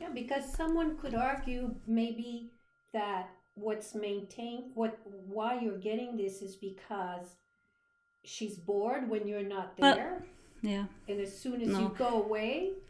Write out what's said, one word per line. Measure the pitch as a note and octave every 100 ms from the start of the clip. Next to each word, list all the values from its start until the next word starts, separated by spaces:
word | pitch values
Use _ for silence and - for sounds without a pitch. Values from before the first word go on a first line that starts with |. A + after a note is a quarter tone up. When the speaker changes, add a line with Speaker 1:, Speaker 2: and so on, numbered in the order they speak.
Speaker 1:
Yeah, | E4+
because | B3 A#3+ C#4 -
someone | - D#4+ E4 D#4 D#4
could | C#4
argue | A3+ B3+ C#4 C4 B3 A#3+ - G#3+
maybe | A3+ A#3 A3+ A#3+ A#3 A#3 - _ _ _
that | A3 G#3 F#3+ F#3 - _
what's | G3+ G#3+ G#3+ -
maintained, | G#3+ G#3 G3+ G3 - A#3 A#3+ B3
what, | A3+ A3 A3 G3+ G3 F#3+
why | G#3 A3+ B3
you're | A3 F#3+
getting | G#3 A3+ B3 A3
this | G3 -
is | G3 -
because | G3 F#3+ - G3+ F3+ F3+ F3+ - _ _ _ _ _ _ _ _
she's | - - G#3+ F#3
bored | F3 G3+ A3 C4+ A#3
when | G#3+ G#3
you're | G#3
not | G3 G3 F#3 -
Speaker 2:
Well, | C#4
Speaker 1:
there. | A#3+ D#4 F4+ - - - -
Speaker 2:
yeah. | G#3+ G3+ G3+ - -
Speaker 1:
And | G3+
as | G3 -
soon | C4 A#3+
as | A3
Speaker 2:
No. | G#3
Speaker 1:
you | G#3 -
go | B3 A3+
away, | G#3 G#3+ A3 D#4 F#4+ F#4+